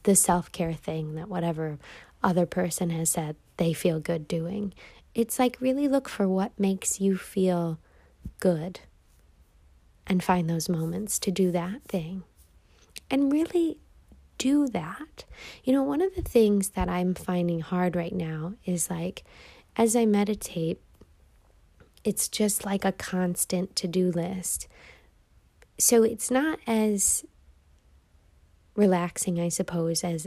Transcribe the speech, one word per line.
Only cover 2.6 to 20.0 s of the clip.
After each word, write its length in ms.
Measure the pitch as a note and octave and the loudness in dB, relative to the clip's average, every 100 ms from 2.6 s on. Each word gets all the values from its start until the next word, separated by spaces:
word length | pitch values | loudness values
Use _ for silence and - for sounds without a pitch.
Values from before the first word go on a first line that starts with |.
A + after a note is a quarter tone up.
| F3+ - F3 | -2 -2 -2
has 200 | E3 E3 | -2 -2
said 240 | - D3+ D#3 _ - | -2 -4 -8 _ -2
they 160 | E3+ | 0
feel 260 | D#3 F3 D#3 | 0 0 0
good 280 | D3+ E3 D3+ | -2 -4 -4
doing. 460 | E3 E3 G3+ G3+ - - - - | -4 -4 -6 -6 -8 -18 -20 -8
It's 240 | - A#3 - | -4 -2 0
like, 200 | B3 - | 0 0
really 260 | B3+ C4+ C#4+ | -2 0 2
look 220 | C4+ C4+ | 0 -2
for 180 | - G3 | -2 0
what 320 | F#3+ G3+ - | 0 -2 0
makes 420 | G3 F#3+ - - | 0 0 -4 0
you 160 | G3 F#3 | 0 0
feel 600 | - G3 F#3 F3 E3 D#3+ - _ _ _ - - | -2 0 2 2 0 -4 -12 _ _ _ -18 -2
good 400 | F#3+ E3 F3 - - _ _ _ _ _ _ _ _ _ _ _ - | 0 0 -2 -12 -18 _ _ _ _ _ _ _ _ _ _ _ -2
and 180 | F#3 | 0
find 260 | - F3+ E3 | 2 2 2
those 180 | E3 F3 | -2 -2
moments 520 | E3 D#3+ F3 G#3 - | -2 -2 -6 -6 -4
to 100 | G#3 | -2
do 220 | F#3 F3+ | 2 2
that 300 | E3+ F3 B3 | 0 -4 -8
thing. 400 | - F#3 D#3+ F#3+ - _ _ _ _ _ _ - - | -6 -6 -6 -10 -12 _ _ _ _ _ _ -20 -4
And 240 | C4+ C#4 | 0 2
really 460 | D4 E4+ F4+ E4 - - - - - - - | 2 2 2 0 -2 -12 -20 -20 -20 -16 -4
do 280 | B3+ D4 C#4 | 2 4 2
that. 560 | G3 D#3 - D#4 - - - - - | -2 -6 -10 -16 -18 -20 -20 -18 -4
You 100 | - | 2
know, 120 | C4+ | 2
one 180 | C4+ C#4+ | 2 2
of 140 | F#4+ F#4 | 0 -2
the 60 | |
things 480 | D#4+ A#3+ G#3+ G3+ F#3+ | 2 6 6 4 0
that 180 | - F3+ | -2 -2
I'm 260 | F3+ F3+ | 0 0
finding 460 | F3+ - F3+ F3 E3 | -2 -2 0 0 -2
hard 340 | D#3+ F3+ F3+ | -2 0 0
right 200 | F3 E3+ | 0 -2
now 400 | F#3 D#3+ D#3 E3 A3 | -4 -4 -6 -8 -6
is, 260 | - F3 - | -4 -2 -2
like, 320 | E3 F3 - - - - - - - | -4 -6 -8 -16 -20 -20 -20 -8 2
as 180 | A3+ | 4
I 100 | A#3 | 4